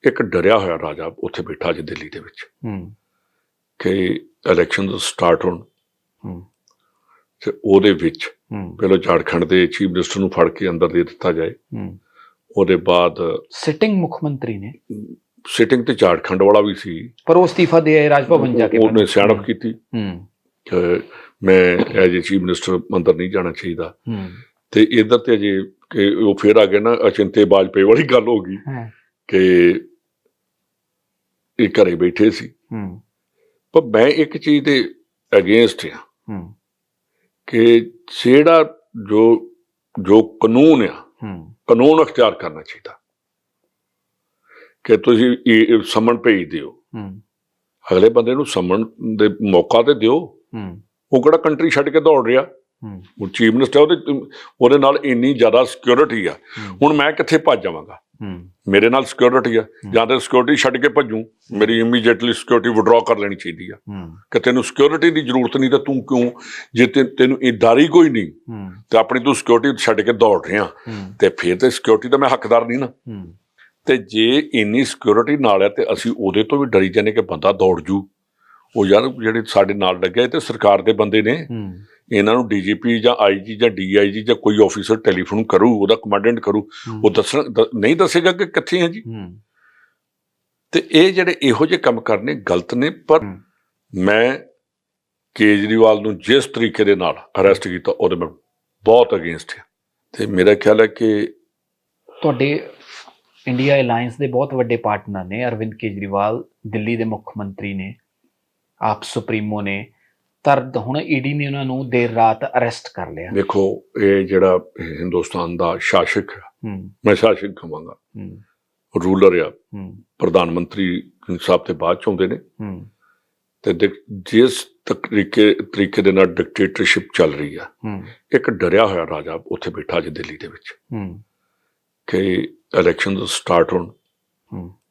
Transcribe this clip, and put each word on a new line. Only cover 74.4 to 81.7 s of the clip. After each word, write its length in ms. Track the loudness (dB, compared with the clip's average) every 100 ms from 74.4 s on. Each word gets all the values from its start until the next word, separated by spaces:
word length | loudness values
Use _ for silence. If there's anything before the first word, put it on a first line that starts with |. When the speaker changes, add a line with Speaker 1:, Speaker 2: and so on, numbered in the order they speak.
| 0
Speaker 1:
ਇੰਨੀ 300 | -2 0 0
ਸਿਕਿਉਰਿਟੀ 540 | -2 -4 2 2 2 0
ਨਾਲ 260 | 2 2
ਆ 60 | 2
ਤੇ 240 | 0 -4
ਅਸੀਂ 200 | -4 -4 -4
ਉਹਦੇ 260 | -2 -2
ਤੋਂ 160 | -2 -2
ਵੀ 60 | 0
ਡਰੀ 240 | 2 2
ਜਾਂਦੇ 220 | 0 0
ਕਿ 100 | -2
ਬੰਦਾ 300 | -4 -2 -2
ਦੌੜ 300 | 2 0 0
ਜੂ। 280 | -2 -6 -6 _ _ _ _ _ _ -2
ਉਹ 100 | 4
ਯਾਰ 220 | 4 2
ਜਿਹੜੇ 360 | -4 -4 -4 0
ਸਾਡੇ 280 | 2 2
ਨਾਲ 260 | 0 -2 -2
ਲੱਗੇ, 240 | -2 0
ਇਹ 40 | 0
ਤੇ 120 | -2
ਸਰਕਾਰ 420 | -6 0 2 4
ਦੇ 120 | 2
ਬੰਦੇ 280 | 0 2 2
ਨੇ, 260 | 0 -4 -6
Speaker 2:
ਹੂੰ। 280 | -10 -12